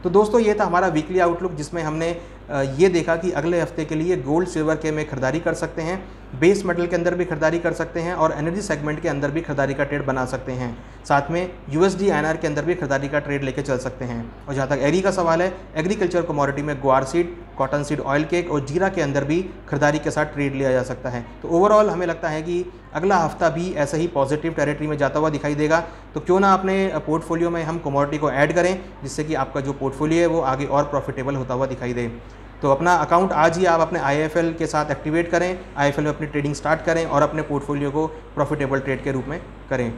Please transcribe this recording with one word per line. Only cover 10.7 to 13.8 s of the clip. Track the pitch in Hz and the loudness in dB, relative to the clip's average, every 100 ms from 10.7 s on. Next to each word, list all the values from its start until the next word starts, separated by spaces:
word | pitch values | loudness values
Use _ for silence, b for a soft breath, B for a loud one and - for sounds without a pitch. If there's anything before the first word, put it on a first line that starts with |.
| 113 B B - | -8 B B 2
साथ | 143 139 | 2 2
में | 170 180 - - | -2 -4 -8 -4
यूएसडी | 147 190 185 196 | 2 2 4 2
एनआर | 151 156 160 | 2 0 0
के | 160 | -2
अंदर | 147 151 | -2 -2
भी | 180 | -2
खरीदारी | 143 139 139 | 0 -2 0
का | 147 | -2
trade | 143 143 | -2 -4
लेके | 135 127 | -2 -4
चल | 139 | -2
सकते | 123 | -2